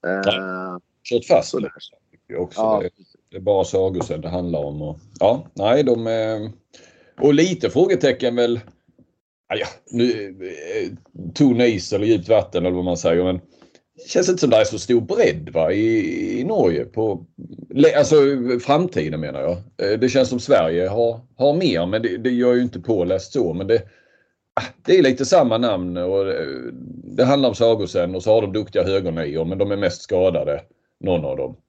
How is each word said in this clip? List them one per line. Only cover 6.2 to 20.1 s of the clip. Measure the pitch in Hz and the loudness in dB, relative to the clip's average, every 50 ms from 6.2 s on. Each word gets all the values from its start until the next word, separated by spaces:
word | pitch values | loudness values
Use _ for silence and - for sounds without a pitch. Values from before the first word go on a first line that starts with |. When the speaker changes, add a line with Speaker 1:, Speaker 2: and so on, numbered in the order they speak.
| 110 110 110 110 107 110 107 _ _ _ _ - - _ _ _ _ _ _ - - | -2 -4 -4 -6 -8 -10 -12 _ _ _ _ -20 -20 _ _ _ _ _ _ 2 4
Speaker 1:
och | 143 147 | 4 6
lite | 143 165 185 180 - - 104 | 6 4 4 2 -2 -2 -2
frågetecken | - 139 175 202 190 - - 139 123 - - 123 120 | 2 2 2 4 2 2 2 0 0 2 -2 -2 0
väl. | 120 120 120 120 113 - - _ _ _ _ _ _ _ _ _ _ _ _ _ _ _ _ | 2 0 0 0 -4 -6 -14 _ _ _ _ _ _ _ _ _ _ _ _ _ _ _ _
Ja, | 98 | -6
ja, | 107 - - - - _ _ | -6 -6 -8 -10 -16 _ _
nu, | - 117 117 123 117 110 104 98 92 95 | -2 0 0 0 0 -2 -6 -12 -12 -12
eh, | 92 92 90 73 73 85 98 110 98 82 - - _ _ _ - 90 82 - | -12 -12 -12 -12 -12 -8 -6 -6 -6 -6 -8 -14 _ _ _ -14 -14 -12 0
tunn | - 151 135 120 117 | 2 4 4 4 4
is | 123 123 113 95 87 - - | 4 2 2 0 -4 -4 -4
eller | 98 104 | -2 2
djupt | 110 113 104 85 95 | 2 2 0 2 2
vatten | 113 107 - - - 90 85 | 2 2 2 0 -2 -2 0
eller | 90 90 | 0 -2
vad | 90 90 | 0 -2
man | 90 87 82 | -2 -2 0
säger, | - 87 82 85 90 | 0 2 2 2 2
men | 92 92 90 90 _ _ _ _ _ _ _ _ _ _ | 0 -2 -4 -6 _ _ _ _ _ _ _ _ _ _
det | _ - - | _ -16 -2
känns | - 170 180 180 | 0 0 2 2
inte | 185 175 | 0 2
som | - 135 | 2 4
det | 113 107 | 4 4
är | 110 | 4
så | - - 104 | 2 -2 -8
stor | - - 123 120 | -2 2 2 2
bredd, | 113 - 196 233 226 101 76 80 76 78 - | 2 0 0 2 2 2 2 -2 -8 -6 -2
va, | 82 80 78 | 0 0 0
i, | 92 101 110 113 113 110 98 82 87 87 85 95 98 107 | 0 0 0 2 2 0 0 -2 -4 -4 -4 -4 -4 -4
i | 131 | -4
Norge | 175 220 202 131 92 82 73 60 | -2 0 2 2 2 2 0 -4
på | - - 110 110 110 98 87 - - _ - - - - - - - | -6 -6 -4 -4 -2 -4 -6 -8 -16 _ -20 -18 -18 -18 -18 -18 -10
le-, | - 135 143 156 - | 0 4 4 4 6
alltså | 143 147 - 156 156 139 139 143 131 120 123 127 120 | 4 2 6 6 6 6 6 2 0 -2 -2 -2 -2
framtiden, | - - 139 151 180 180 - - 78 76 76 80 | 0 0 0 2 2 0 -2 -4 -4 -4 -4 -6
menar | 78 71 67 69 | -8 -8 -6 -6
jag. | 67 78 87 90 - - _ _ - 98 | -4 -4 -4 -4 -8 -18 _ _ -2 -2
Eh, | 104 110 | 0 0
det | 117 127 | 0 2